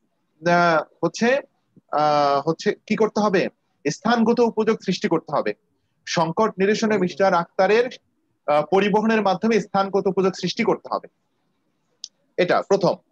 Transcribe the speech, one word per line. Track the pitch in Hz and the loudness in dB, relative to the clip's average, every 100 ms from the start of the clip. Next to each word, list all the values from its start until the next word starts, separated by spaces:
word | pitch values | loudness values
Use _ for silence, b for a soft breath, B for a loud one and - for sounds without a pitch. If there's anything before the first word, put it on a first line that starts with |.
| _ _ _ _ 165 | _ _ _ _ 0
আহ, | 175 175 160 - _ | 2 4 2 -2 _
হচ্ছে, | 170 - 233 277 - _ _ _ _ | -4 0 0 0 -4 _ _ _ _
আহ, | 147 151 147 143 139 160 | 0 2 2 2 0 -2
হচ্ছে | 160 214 - - | -2 -4 -6 -4
কি | 202 | -2
করতে | 214 220 | 0 0
হবে? | 208 180 117 - _ _ 147 | 0 0 -2 -6 _ _ -8
স্থানগত | - 220 240 226 233 | -4 -2 0 2 2
উপযোগ | 233 - 220 220 - | 0 0 -2 -2 -4
সৃষ্টি | 175 196 | -4 -2
করতে | 160 - 135 | -4 -2 -4
হবে। | 104 - _ _ _ _ - | -4 -8 _ _ _ _ -6
সংকট | 175 160 190 220 - | -2 -2 0 -2 0
নিরসনে | 196 214 220 208 | -2 0 0 0
মিস্টার | 180 - 196 | -2 0 0
আক্তারের, | 175 170 - 190 220 247 - _ _ _ _ - | 0 -2 0 2 2 0 -6 _ _ _ _ -2
আহ, | 147 151 | -2 2
পরিবহনের | 190 202 208 220 220 | 0 2 2 2 0
মাধ্যমে | 196 180 226 220 | 0 0 0 0
স্থানগত | - 196 196 196 190 | 0 -2 0 -2 -2
উপযোগ | 185 185 | 0 -2
সৃষ্টি | - 175 - | -2 -6 -2
করতে | 220 - - 101 | -2 -2 -4 -8
হবে, | - _ _ _ _ _ _ _ _ _ - _ _ - | -10 _ _ _ _ _ _ _ _ _ -20 _ _ -4
এটা | 180 113 | 0 0
প্রথম। | - 196 170 - _ | 0 0 0 -2 _